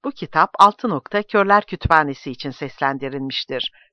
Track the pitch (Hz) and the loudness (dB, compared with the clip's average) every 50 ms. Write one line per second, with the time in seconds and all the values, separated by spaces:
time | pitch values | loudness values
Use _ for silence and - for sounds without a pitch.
0 | - 285 277 - - - - 160 170 - - - 196 208 202 _ - 240 180 135 | -8 -10 -10 -10 -14 -4 0 0 0 0 6 6 6 6 6 _ -6 -4 -4 -4
1 | _ - - 208 208 _ - 208 196 196 202 208 208 - - - - - 165 156 | _ -4 -4 -4 -4 _ 0 0 2 4 4 2 2 -2 -12 -8 0 2 4 4
2 | 151 143 135 - - 143 127 - - 143 127 - 151 135 - - 147 135 135 135 | 4 2 -6 -10 -10 -12 -12 -10 -10 -12 -10 -8 -10 -12 -6 -4 -4 -4 -2 -4
3 | 139 135 131 139 135 135 131 - - _ 139 127 117 - _ _ _ _ | -8 -8 -8 -8 -8 -8 -8 -8 -10 _ -8 -8 -8 -10 _ _ _ _